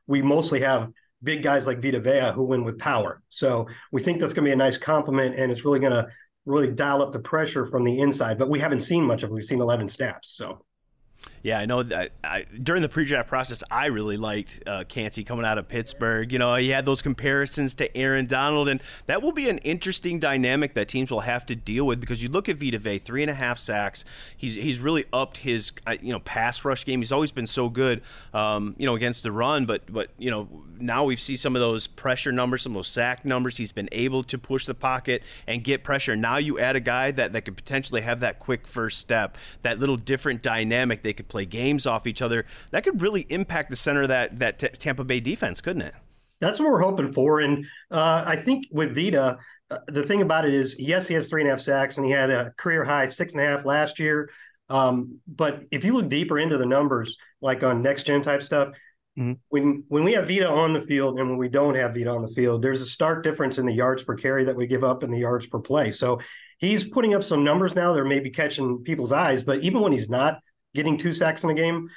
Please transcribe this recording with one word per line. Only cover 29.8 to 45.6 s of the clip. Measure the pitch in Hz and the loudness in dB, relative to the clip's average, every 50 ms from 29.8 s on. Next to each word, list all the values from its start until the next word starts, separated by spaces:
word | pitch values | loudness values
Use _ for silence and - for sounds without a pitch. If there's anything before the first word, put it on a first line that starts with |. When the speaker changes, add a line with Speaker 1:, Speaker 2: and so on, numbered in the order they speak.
| - - | -6 -6
Speaker 2:
but, | 98 110 - - - | -6 -6 -6 -6 -8
you | - 110 127 | -6 -4 -4
know, | 113 107 104 85 - 78 69 76 82 101 | -4 -4 -6 -8 -14 -20 -20 -18 -14 -8
now | 123 120 117 127 147 | -4 -2 0 0 2
we've | 139 127 117 | 2 0 0
seen | - - 139 | -2 -4 -4
some | 123 - 143 127 | -2 -2 0 0
of | 127 | 2
those | 123 117 113 110 - | 2 2 0 0 -4
pressure | - - - - 135 127 - - 143 123 | -6 -8 -6 -2 -2 -2 0 0 -2 0
numbers, | 127 123 123 127 127 - | 0 2 0 0 -2 -2
some | 131 110 | -4 -4
of | 98 | -4
those | 90 | -4
sack | - - 120 117 123 123 - - | -4 -2 0 0 0 -2 -4 -4
numbers. | 139 127 127 127 123 120 | -2 0 0 0 -2 -2
He's | - 117 101 | -4 -6 -6
been | - 110 101 - | -6 -6 -8 -6
able | - 110 123 131 131 131 123 | -2 -2 0 0 0 -2 -2
to | - - | -2 -6
push | 127 - - 135 131 - | -8 -4 -2 -2 -2 -2
the | - 120 | -4 -6
pocket | - - 131 131 127 - 131 123 117 - - - - - | -2 -2 -2 -2 -2 -2 -2 -2 -2 -4 -8 -18 -14 -8
and | - 110 120 113 | -6 -6 -4 0
get | 131 139 131 - | 0 0 0 0
pressure. | - 139 135 - - 113 | 0 -2 0 0 0 0
Now | 107 113 117 127 | 0 2 2 2
you | 147 151 151 139 - | 0 0 0 0 0
add | 123 127 135 | 0 2 2
a | 131 | 0
guy | 123 123 120 127 131 139 | 0 0 0 0 0 0
that, | 143 131 117 90 101 | 0 0 -2 0 -2
that | 113 - | -6 -6
could | 113 95 | -6 -12
potentially | - - - 139 135 135 - 127 113 | -12 -10 -4 -4 -4 -4 -2 -4 -4
have | 110 120 120 123 | -2 -2 -4 -2
that | 123 107 92 - | -2 -4 -4 -4
quick | - - 127 120 - | -4 -4 -4 -4 -4
first | - - 123 113 110 - - | -8 -6 -4 -4 -2 -4 -6
step, | - - 120 113 104 95 - - - - - - | -4 0 0 0 0 -2 -6 -12 -18 -18 -14 -6
that | - 120 117 107 | -4 -4 -2 0
little | 135 139 135 | 0 0 0
different | 117 - - 135 131 - 147 123 110 | 0 0 -2 -2 0 0 -2 -4 -2
dynamic. | - 131 113 113 110 110 117 123 127 123 113 104 - | -2 -2 0 0 2 2 2 2 2 2 0 -2 -2
They | 110 107 | -4 -4
could | - 101 - | -4 -8 -8
play | - 107 98 | -6 -6 -6
games | 87 95 117 123 135 147 139 131 | -4 -4 -2 0 2 2 2 2
off | 135 113 110 - | 0 0 0 -2
each | 120 107 - | -4 -4 -2
other. | 127 117 117 117 - - - - - - | -2 -2 0 -2 -4 -6 -12 -20 -12 -4
That | - 185 - | -4 0 0
could | 381 370 196 | 0 0 2
really | 165 208 214 190 - - | 0 2 0 0 -2 -2
impact | 156 180 196 - 170 160 147 - | -2 -4 -2 -2 -2 -4 -4 -2
the | 127 | -2
center | - - 151 143 143 | -2 0 2 2 4
of | 139 131 | 4 4
that, | 131 127 120 - - 120 | 4 2 2 0 -2 -2
that | 127 113 - - | 0 0 0 0
T-, | - 127 | -4 -4
Tampa | - - - 151 131 131 131 | -4 -4 -4 -4 -4 -4 -2
Bay | 127 127 127 | -2 -2 -2
defense, | 117 131 190 - - 110 87 - | 0 -2 -2 -2 -2 -4 -4 -4